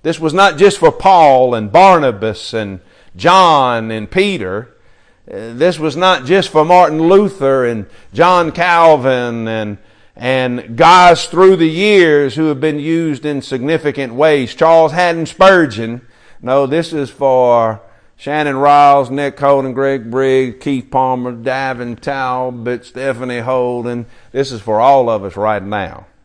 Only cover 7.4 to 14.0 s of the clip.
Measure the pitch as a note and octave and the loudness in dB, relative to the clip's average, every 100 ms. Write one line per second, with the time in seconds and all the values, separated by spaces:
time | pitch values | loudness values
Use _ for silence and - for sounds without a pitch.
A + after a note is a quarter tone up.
7.4 | C#3 C3+ A#2+ A2+ F#2 - - G2 F3 F3+ | -2 0 -2 -4 -10 -20 -12 0 2 2
8.4 | E3 D#3 F3 E3+ E3 D3+ B2+ B2+ A#2+ A#2 | 0 -4 0 4 4 4 0 -2 -4 -6
9.4 | A2+ A2 G#2+ G2+ _ _ _ - B2 C3 | -6 -6 -8 -12 _ _ _ -10 -4 -2
10.4 | B2+ B2 - A#2 E3 F3+ F3+ E3 - E3 | -2 -6 -10 2 4 6 6 4 0 2
11.4 | F#3+ F#3 D#3+ D#3+ G#3 G3+ E3 D3 C#3 B2+ | 4 4 0 0 2 4 4 2 0 -2
12.4 | D#3+ C#3 D#3 D3 D3 E3 D#3+ C3+ D3+ C#3 | -4 -2 -4 -4 -4 -4 -4 -6 -8 -8
13.4 | - B2+ C3+ D#3+ D3+ C#3 | -8 -8 -4 -4 -4 -6